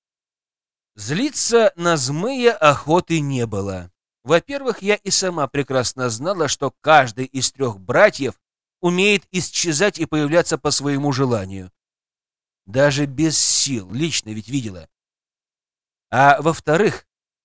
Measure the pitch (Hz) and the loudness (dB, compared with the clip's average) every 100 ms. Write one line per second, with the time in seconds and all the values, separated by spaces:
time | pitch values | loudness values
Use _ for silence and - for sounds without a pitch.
0 | _ _ _ _ _ _ _ _ _ 107 | _ _ _ _ _ _ _ _ _ -14
1 | 104 160 285 - - 233 220 - 175 160 | -6 -2 -2 -2 0 2 2 0 0 0
2 | 123 147 254 269 240 226 156 120 147 175 | 0 -2 -4 2 0 4 2 2 2 0
3 | - 165 143 131 117 101 98 92 87 _ | 2 -2 0 -2 -2 -4 -6 -8 -12 _
4 | _ _ 120 170 - 277 269 202 190 208 | _ _ 2 2 2 -6 -4 -4 -2 -2
5 | 196 - 190 170 135 143 135 131 120 - | 0 -2 -2 -2 -2 -4 -2 -2 -2 -4
6 | 123 110 156 196 143 - 139 - 143 156 | -4 -4 -4 -2 -2 -2 -6 -4 4 4
7 | 131 113 131 131 123 - 131 98 92 135 | 4 -4 -8 -4 -6 -4 -6 -6 -2 4
8 | 208 - 131 - _ _ _ _ 175 180 | 4 2 -8 -8 _ _ _ _ -2 2
9 | 202 202 - 185 - - 170 147 202 175 | 2 2 -2 -6 -4 -4 -2 0 0 -2
10 | 156 156 147 170 160 160 147 - 139 139 | -4 -2 2 2 0 -2 -2 -2 0 -2
11 | 143 127 135 113 95 98 92 _ _ _ | -2 0 0 0 -4 -12 -14 _ _ _
12 | _ _ _ _ _ _ - 120 147 139 | _ _ _ _ _ _ -6 2 2 2
13 | 143 127 160 147 - - 139 123 92 113 | -2 0 0 2 2 2 0 -4 -6 -6
14 | 165 - 107 110 107 139 110 90 80 _ | -4 -4 -6 -12 -6 -6 -6 -12 -20 _
15 | _ _ _ _ _ _ _ _ _ _ | _ _ _ _ _ _ _ _ _ _
16 | _ 117 139 143 151 160 - 160 208 - | _ 4 6 6 2 -2 0 2 2 0
17 | _ _ _ _ | _ _ _ _